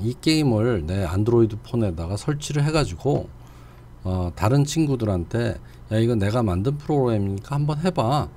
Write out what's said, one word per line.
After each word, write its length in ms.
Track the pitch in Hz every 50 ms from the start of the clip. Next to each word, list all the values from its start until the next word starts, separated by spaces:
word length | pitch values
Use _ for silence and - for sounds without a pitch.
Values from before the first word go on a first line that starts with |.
이 140 | 95 117 123 -
게임을 640 | - 160 156 156 151 135 113 104 110 127 120 98 76
내 180 | 78 92 98 98
안드로이드 540 | 82 85 98 104 117 117 120 117 107 107 107 -
폰에다가 520 | - - 117 110 101 85 80 82 85 98
설치를 480 | 101 - - 147 143 - - 139 147 143
해가지고, 640 | 156 156 160 139 101 90 - - 135 147 131 - - - - - - - - - - - - - - - - -
어, 280 | 92 92 92 90 87 -
다른 300 | - 92 107 127 143 143
친구들한테 920 | 143 - 165 160 147 135 120 110 104 98 90 85 - - 117 117 110 92 - - - - - - -
"야, 60 | 107 110
이거 180 | 113 117 120
내가 280 | 110 95 101 107 123 117
만든 340 | 104 90 92 98 131 143 143
프로그램이니까 800 | - - 156 143 131 123 113 104 98 98 98 98 - - 143
한번 240 | 143 147 147 151 147
해봐." 500 | 165 185 175 - 117 113 139 151 120 - -